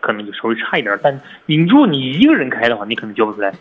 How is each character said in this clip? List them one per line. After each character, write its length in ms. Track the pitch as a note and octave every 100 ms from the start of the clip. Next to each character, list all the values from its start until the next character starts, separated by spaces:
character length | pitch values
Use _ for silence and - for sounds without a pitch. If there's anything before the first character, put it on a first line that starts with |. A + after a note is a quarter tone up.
可 120 | -
能 120 | G#2+
就 80 | G#2
稍 120 | -
微 100 | A2+
差 240 | A2+ - F3
一 40 |
点 120 | G#2+
儿。 60 | G2+
但 180 | D3 C3+ - - -
你， 100 | D#3
如 200 | E3+ C#4
果 100 | A#3
你 260 | C#3 C3
一 120 | D3+
个 100 | C#4+
人 140 | C4 C3
开 200 | - A#2+
的 80 | A2
话， 80 |
你 100 | G#2
可 100 | A#2
能 100 | A2
叫 120 | G2+ G#2+
不 60 |
出 80 | G#2
来， 120 | G2 F#2